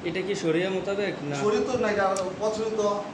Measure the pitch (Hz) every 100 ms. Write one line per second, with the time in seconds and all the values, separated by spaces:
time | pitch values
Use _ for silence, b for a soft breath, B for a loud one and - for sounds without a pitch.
0 | 175 170 185 196 165 160 185 190 185 202
1 | 196 160 147 143 208 247 254 247 220 202
2 | 190 190 185 190 214 214 220 214 202 202
3 | -